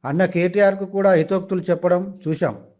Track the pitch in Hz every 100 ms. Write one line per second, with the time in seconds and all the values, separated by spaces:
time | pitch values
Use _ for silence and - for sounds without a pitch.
0 | 131 151 185 175 175 196 202 196 196 190
1 | 196 180 180 190 185 185 175 170 180 180
2 | 190 190 156 156 156 101 - _